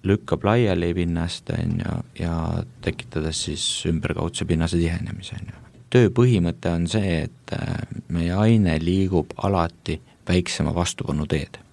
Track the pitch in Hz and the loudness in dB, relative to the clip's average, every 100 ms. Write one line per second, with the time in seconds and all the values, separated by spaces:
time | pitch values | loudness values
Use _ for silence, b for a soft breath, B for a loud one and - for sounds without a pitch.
0 | 98 104 - - 98 117 110 87 87 87 | 2 0 0 0 2 4 2 2 0 0
1 | 87 82 85 - - 50 85 - - 50 | 0 0 -2 -6 -6 -4 -2 -2 -2 -6
2 | 50 - 85 82 82 82 85 - - - | -8 -6 -4 -2 -2 -4 -6 -6 -6 -6
3 | - 80 78 78 - 76 - - 85 82 | -8 -4 -4 -4 -6 -4 -4 -2 -2 -2
4 | 80 85 80 - 80 82 85 85 85 85 | -2 -2 -4 -4 -2 0 2 2 0 -2
5 | 85 - - - - - - - - 127 | -6 -10 -12 -12 -14 -16 -20 -20 2 6
6 | 110 120 123 110 87 82 87 85 85 110 | 6 6 4 6 2 0 -2 0 0 0
7 | 98 82 78 - - - - - - - | 0 0 -2 -10 -8 -6 -4 -6 -6 -12
8 | - 85 85 92 110 113 92 80 82 95 | -4 -2 0 2 4 6 4 2 2 2
9 | 95 90 73 - 98 95 82 - - 95 | 2 2 0 -2 0 2 0 -2 -8 -8
10 | b b - 90 87 - 78 82 87 - | b b 0 2 2 -2 -2 0 -2 -4
11 | - 76 76 78 69 - - | -4 -4 -2 -4 -4 -14 -20